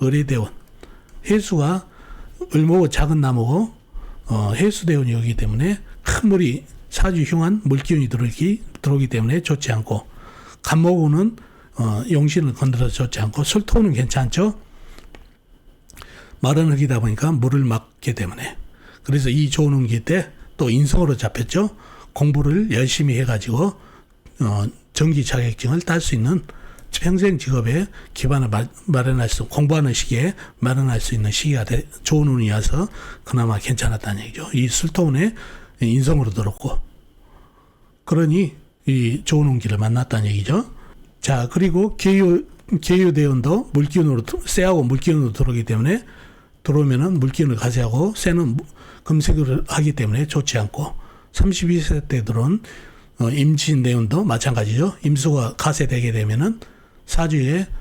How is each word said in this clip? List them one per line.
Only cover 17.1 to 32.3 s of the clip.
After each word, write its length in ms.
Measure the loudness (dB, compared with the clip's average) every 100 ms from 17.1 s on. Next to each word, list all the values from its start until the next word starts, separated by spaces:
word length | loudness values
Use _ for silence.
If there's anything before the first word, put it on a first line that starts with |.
| 0 0
물을 320 | 0 2 2
막게 500 | 0 -2 -6 _ -8
때문에 440 | -6 -6 -8 -12 -12 -16 -18 -20 -16
그래서 260 | -2 -2 0
이 200 | 0 0
좋은 240 | 0 0
운기 280 | 2 0 -2
때 300 | -2 -2 -2 -12 -20 -4
또 120 | 0
인성으로 480 | 2 4 4 2 0
잡혔죠. 580 | -2 -4 -4 0 -2 -4 -20 -20 -16
공부를 580 | -2 2 2 2 2 0
열심히 480 | 0 0 0 0 0
해가지고, 600 | 0 -2 -2 -2 -2 -4 -18 -20 _ _ -20 -6
어, 240 | -4 -2 -4 -8 _
정기 320 | -2 2 2 0
자격증을 560 | -2 -2 -2 -2 -2
딸 180 | 0 -2
수 140 | -2
있는 300 | -2 0 0 -4 -18 -20 -20 -12
평생 460 | -4 0 2 2 0
직업에 500 | -2 0 0 0 -2 -8 -18
기반을 360 | -4 0 0 0
마-, 180 | -2 -4 -8 -2
마련할 440 | 0 2 0 -2
수, 160 | -2 -4
공부하는 460 | 0 2 2 2
시기에 420 | 0 -2 0 -2 -4 -14 -4
마련할 400 | -2 0 0 0
수 160 | -2 -2
있는 160 | -2
시기가 320 | -2 0 -2
돼, 240 | 0 -2 -4 -10
좋은 240 | 0 2
운이 240 | 2